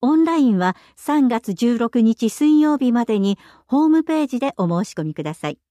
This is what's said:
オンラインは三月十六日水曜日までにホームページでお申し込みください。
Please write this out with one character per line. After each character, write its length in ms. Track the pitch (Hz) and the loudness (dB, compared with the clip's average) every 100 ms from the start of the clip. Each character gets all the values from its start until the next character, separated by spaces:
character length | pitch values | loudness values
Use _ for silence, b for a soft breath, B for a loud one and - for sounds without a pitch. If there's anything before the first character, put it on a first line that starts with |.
オ 160 | 247 311 | 2 2
ン 80 | |
ラ 140 | 330 330 | 2 2
イ 120 | 269 | 2
ン 80 | 196 | 2
は 160 | 180 185 b _ | 0 -4 b _
三 320 | - 294 262 | -2 0 2
月 260 | 226 - | 0 -4
十 240 | 185 233 233 | -2 -2 0
六 220 | 233 240 | -2 2
日 300 | 226 220 226 | 2 2 -2
水 280 | - 302 302 | 0 2 4
曜 200 | 302 294 | 2 0
日 120 | 254 | 0
ま 140 | 240 | 0
で 160 | 240 214 | 0 -2
に 180 | 196 196 b b b | -2 -4 b b b
ホ 160 | 269 | 0
ー 40 | 311 | 2
ム 140 | 311 | 2
ペ 220 | 320 320 | 2 -2
ー 20 | 294 | -2
ジ 140 | 247 | -4
で 120 | 269 - | -6 -4
お 100 | 180 | -2
申 180 | 170 | -2
し 100 | 208 | -4
込 100 | - | -8
み 100 | 156 | -10
く 80 | 151 | -8
だ 120 | 151 | -10
さ 160 | 151 151 | -8 -10
い。 80 | - _ | -10 _